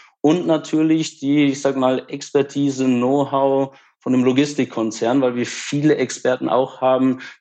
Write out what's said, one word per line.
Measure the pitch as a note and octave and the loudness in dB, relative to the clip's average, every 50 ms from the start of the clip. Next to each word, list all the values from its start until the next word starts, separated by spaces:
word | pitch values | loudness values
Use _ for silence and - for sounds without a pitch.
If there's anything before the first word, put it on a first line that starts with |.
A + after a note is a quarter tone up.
| - _ _ _ | -20 _ _ _
Und | - D3 D#3+ F3+ E3+ E3 | 2 2 2 2 2 0
natürlich | D#3+ D3+ - - - D#3 D#3+ D#3+ D#3+ D#3+ D#3 - - - | 0 -2 -2 -2 0 0 2 2 2 2 0 -4 -8 -6
die, | C#3 C#3 C#3+ D3 C#3+ C#3 | -2 0 2 4 2 2
ich | C3 C#3+ | 0 0
sag | - C#3 C3+ | -2 -2 0
mal, | C3+ B2+ B2+ C3 B2+ - - | 2 0 0 0 0 -4 -8
Expertise, | C#3+ C#3 - - - C#3+ C#3 C#3+ - C#3+ C#3+ C#3 C3 B2+ C3 | -12 -12 -6 -2 0 0 0 0 -2 -2 -2 -2 0 0 0
Know-how | C3 B2+ A#2+ B2 B2+ C#3 C#3+ C#3 C#3 C#3 C3+ C#3 C3+ C3+ C3+ C3+ C3+ - - _ _ _ _ | 0 0 2 2 2 2 0 0 0 0 0 0 2 2 0 -2 -2 -6 -12 _ _ _ _
von | - C3 B2+ | -4 -2 0
einem | B2+ B2 | 2 2
Logistikkonzern, | C3 B2+ C3+ D3 D3 - - B2+ A#2+ - A#2 A2+ A2 G#2+ - A#2 A#2 B2+ C#3 | 2 2 2 2 0 0 -2 -4 -2 -2 -4 -4 -4 -2 -2 -2 0 2 2
weil | C3 B2+ A#2+ | 0 0 0
wir | B2 A#2+ | -2 -4
viele | A2+ - - - - - D3 C#3+ D#3 D3+ | -6 -6 -10 -8 -6 -2 0 2 2 2
Experten | - C3 A#2+ - - - C3 B2+ - C3 B2+ | 2 0 -4 -4 -4 -2 -2 -2 -2 -2 0
auch | - B2 C3 B2+ - - | 0 0 0 -2 -4 -2
haben, | C3 B2+ C3 B2+ C3 C3 B2 B2+ - - - - | 0 2 2 2 2 0 0 -2 -6 -16 -12 -10